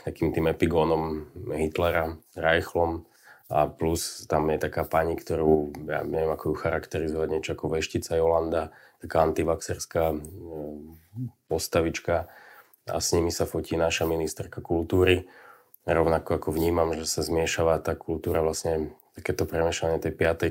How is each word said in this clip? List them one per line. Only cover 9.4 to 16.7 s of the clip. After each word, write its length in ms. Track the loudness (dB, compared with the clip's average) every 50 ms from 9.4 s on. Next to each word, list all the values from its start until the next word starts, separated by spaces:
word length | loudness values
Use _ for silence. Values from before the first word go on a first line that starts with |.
| 0 0 0 -2 -4 -6 -8 -8 -8 -4 -2 0 0 0
e, 80 | 0 -2 -6 -10 -14 -14 -14 -12 -12 -10 -10 -10 -12 -14 -16 -18 -20 -20 _ _ -10 -10 -10 -10 -10 _ _
postavička, 800 | -4 -4 -2 -2 0 2 2 2 2 -2 -4 -2 -2 -2 -2 -2 -6 -12 -20 -20 -20 -20 -20 -20 _ _ _ _
a 120 | -6 -4 -2
s 120 | 0 2
nimi 160 | 2 2 2 2
sa 120 | 0 -2 -2 -2
fotí 280 | -2 -4 -4 -2 0
naša 280 | 2 2 2 2 0 0
ministerka 560 | 0 0 0 -2 -4 -4 -8 -10 -10 -12 -10
kultúry. 680 | -4 -2 0 0 2 2 4 6 6 6 6 4 2 -4 -14 -20 -20 -20 -20 -20 _ _ _ _ _
Rovnako 560 | 0 2 4 4 4 2 2 0 -2 -4 -2
ako 80 | -2 -2
vnímam, 400 | 0 0 2 2